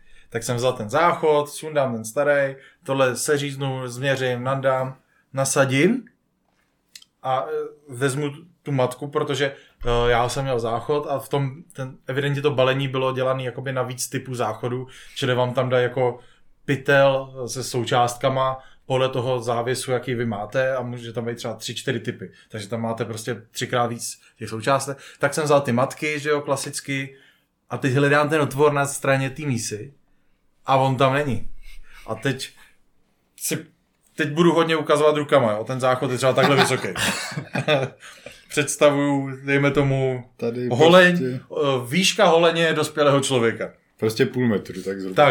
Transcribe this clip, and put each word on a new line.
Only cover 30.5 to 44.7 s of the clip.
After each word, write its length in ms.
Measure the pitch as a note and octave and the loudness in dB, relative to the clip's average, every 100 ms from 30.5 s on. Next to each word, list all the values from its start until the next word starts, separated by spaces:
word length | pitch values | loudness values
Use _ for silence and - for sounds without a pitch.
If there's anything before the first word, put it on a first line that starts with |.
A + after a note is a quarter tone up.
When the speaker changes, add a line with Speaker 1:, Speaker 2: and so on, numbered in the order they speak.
| _ - | _ 0
Speaker 1:
a 100 | C3 | 2
on 180 | C3 B2+ | 2 2
tam 180 | C3+ | 2
není. 360 | C3+ D3 G2+ - - - - - - - | 2 0 -2 -2 -6 -10 -14 -16 -16 -12
A 80 | A2 | -6
teď 380 | C#3 B2+ - - - _ _ _ _ _ _ - | -4 -4 -8 -16 -20 _ _ _ _ _ _ -10
si, 260 | - D3 - _ _ _ _ - | -6 -6 -10 _ _ _ _ -4
teď 140 | D3 | -2
budu 240 | D3 F3 | 4 4
hodně 220 | D#3+ D#3+ D#3+ | 4 2 0
ukazovat 420 | D3+ D3 D3+ D3 | 2 4 4 4
rukama, 340 | C#3+ C#3+ A#2 | 4 4 4
jo. 120 | G#2 | 0
Ten 160 | A#2+ C3 | -4 -2
záchod 320 | B2+ B2+ C#3 | 0 2 0
je 60 | B2 | 0
třeba 160 | C3 | 2
takhle 220 | B2 C#3 C#3 | 4 4 4
vysoký. 320 | B2 B2+ G#2 F2+ - - - - - - - | 4 0 -4 -4 -4 -4 -8 -10 -8 -6 0
<laughs> 800 | D3 C3+ - - - - - - | 0 0 -8 -20 -20 -20 -20 -8
Představuju, 960 | - C#3+ - D3 C#3+ C#3+ C#3+ C3+ C3 C#3 | -4 -2 4 4 4 2 0 -2 -6 0
dejme 260 | C#3 C#3+ | 2 4
tomu, 520 | C#3+ C#3 C3+ C3 B2+ A#2+ - | 2 2 2 0 -2 -8 -8
Speaker 2:
Tady 300 | A#2 B2 B2 | -6 -4 0
Speaker 1:
holeň, 460 | A#2 D#3+ F3+ F3+ F3 | 6 8 10 8 4
Speaker 2:
prostě 220 | B2+ B2+ - | -2 -6 -8
Speaker 1:
eh, 360 | - C#3+ C3+ A#2+ | -2 0 0 0
výška 360 | D#3+ F#3 - F#3+ | 0 2 4 6
holeně 480 | E3 E3+ E3 E3 | 6 4 4 2
dospělého 460 | D3+ D3+ - C#3+ C#3 | 2 -2 2 4 4
člověka. 500 | C3+ C3 A2+ G#2+ F2 - _ - | 2 2 2 0 -8 -12 _ -4
Speaker 2:
Prostě 260 | A2 - B2 | -2 0 0
půl 220 | B2+ B2 | 0 0
metru, 360 | G2+ - | 0 -4